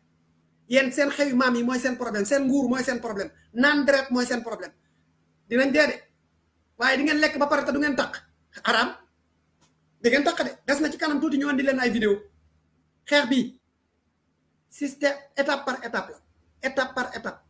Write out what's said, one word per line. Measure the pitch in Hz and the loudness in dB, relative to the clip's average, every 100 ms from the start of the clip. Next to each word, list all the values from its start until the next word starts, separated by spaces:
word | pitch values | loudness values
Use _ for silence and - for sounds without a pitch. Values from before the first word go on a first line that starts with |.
| _ _ _ _ _ _ - | _ _ _ _ _ _ 0
Yéen | 254 262 | 2 2
seen | 294 285 | 0 0
xewi | 294 285 | 0 0
maam | 247 254 240 | 2 2 2
yi | |
mooy | 240 254 | 0 -2
seen | 262 247 | -2 -4
problème, | 233 208 202 | -4 -2 0
seen | 277 262 | 2 2
nguur | 277 240 | 2 2
mooy | 254 | 0
seen | 262 240 | 0 -4
problème, | 226 196 170 _ _ | -6 -8 -8 _ _
naan | 233 285 294 285 | 0 2 4 4
deret | 269 262 | 2 2
mooy | 247 247 | -2 0
seen | 240 | -2
problème. | 233 190 180 _ _ _ _ _ _ _ - | -6 -10 -12 _ _ _ _ _ _ _ -2
Dinañ | 240 277 | 2 4
dee | 294 277 | 4 2
de, | - - _ _ _ _ _ _ - | 0 -14 _ _ _ _ _ _ -2
waaye | 254 262 | 0 2
di | |
ngeen | 302 302 | 2 2
lekk | 302 277 | 2 2
ba | 285 | 2
pare | 285 285 | 2 0
te | |
du | 277 | 0
ngeen | 294 269 | 0 0
taq. | - - _ _ _ - | -4 -6 _ _ _ -6
Araam. | 220 226 339 - _ _ _ _ _ _ _ _ _ _ | 0 0 0 -6 _ _ _ _ _ _ _ _ _ _
Di | 233 | 2
ngeen | 277 | 4
taq | 339 330 | 2 0
de. | 247 - - | -4 -6 -2
Des | 285 | 0
na | 302 | 0
ci | - | -2
kanam | 311 277 | -2 0
tuuti | 311 277 | 0 0
ñu | 285 | 0
andi | 269 | 0
leen | 277 262 | 0 0
ay | 247 | 0
vidéo. | 214 208 202 - _ _ _ _ _ _ _ - | 2 2 0 -4 _ _ _ _ _ _ _ 0
Xeex | 294 240 | 0 2
bi, | 262 233 - _ _ _ _ _ _ _ _ _ _ _ | 0 0 -8 _ _ _ _ _ _ _ _ _ _ _
système | - 285 - 285 285 - - | -6 -6 0 -2 -2 -8 -4
étape | 277 269 269 | -2 -2 -2
par | 247 233 | -6 -4
étape | 208 - | -6 -6
la. | - _ _ _ - 254 | -16 _ _ _ -8 -4
Étape | 262 262 262 | -2 -4 -4
par | 240 226 | -6 -8
étape. | 190 - | -10 -12